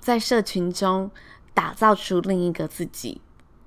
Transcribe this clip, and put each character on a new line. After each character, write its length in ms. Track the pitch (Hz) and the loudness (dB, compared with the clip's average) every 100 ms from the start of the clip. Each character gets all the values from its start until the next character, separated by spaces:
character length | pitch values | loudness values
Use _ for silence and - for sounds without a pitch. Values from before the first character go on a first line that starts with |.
在 180 | - 233 | 0 0
社 220 | - 240 | 2 2
群 320 | 202 190 175 | 2 0 -2
中 380 | 180 196 190 196 - - - - | 0 0 0 -2 -10 -20 -20 -8
打 220 | - 165 | -2 -2
造 200 | - 220 | 2 4
出 240 | 202 - 180 | 4 2 -2
另 200 | 185 190 175 | 0 0 0
一 40 | |
个 160 | 170 156 | -2 -6
自 200 | - 170 | -6 -10
己， 340 | - 120 - - - - - | -8 -12 -12 -16 -20 -20 -20